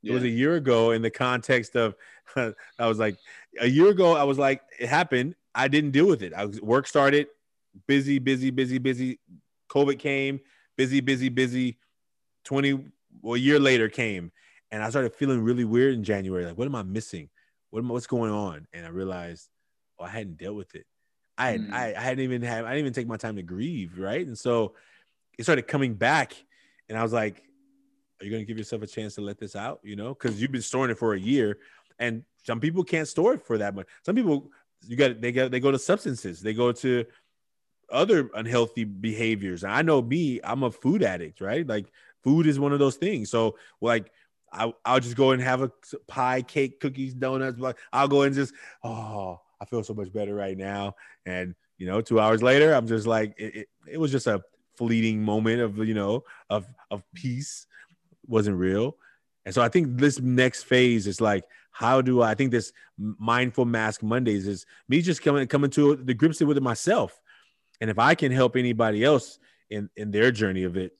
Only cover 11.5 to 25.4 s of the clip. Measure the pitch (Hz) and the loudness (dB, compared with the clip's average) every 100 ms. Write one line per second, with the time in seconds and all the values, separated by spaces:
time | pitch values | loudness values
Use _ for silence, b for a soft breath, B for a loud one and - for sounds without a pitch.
11.5 | 123 127 117 _ _ _ _ _ _ - | 0 -4 -6 _ _ _ _ _ _ -4
12.5 | 139 139 139 139 _ _ - 110 120 131 | 0 0 0 -6 _ _ -16 -6 0 4
13.5 | 147 139 127 110 - 117 98 85 b b | 6 6 4 2 -2 -4 -4 -10 b b
14.5 | b _ 107 107 139 127 - 139 127 113 | b _ -8 -4 -2 -2 -2 0 0 0
15.5 | 123 117 117 135 127 101 101 95 92 87 | 0 2 2 2 2 -2 -4 -2 -6 -6
16.5 | 85 127 135 95 101 110 92 73 _ _ | -6 -6 -6 -6 -8 -8 -14 -16 _ _
17.5 | _ _ 107 123 120 117 123 113 104 101 | _ _ -8 -6 -6 -4 -2 -2 -2 -6
18.5 | 78 78 82 82 85 95 90 85 85 - | -8 -16 -18 -14 -8 -8 -8 -10 -14 -20
19.5 | _ _ _ _ _ 87 107 104 78 87 | _ _ _ _ _ -14 -12 -12 -12 -12
20.5 | 104 92 85 - _ _ _ _ - 127 | -12 -12 -18 -20 _ _ _ _ -4 -2
21.5 | 110 107 110 120 107 123 131 131 123 120 | -2 -6 -6 -6 -6 -4 -4 -4 -4 -4
22.5 | 113 117 135 147 123 117 113 117 104 85 | -6 -4 -4 -4 -4 -6 -8 -8 -10 -10
23.5 | 90 135 160 90 90 95 127 170 113 123 | -8 -6 -6 -10 -8 -6 -6 -6 -6 -2
24.5 | 117 107 b b b b b _ - | 0 0 b b b b b _ -10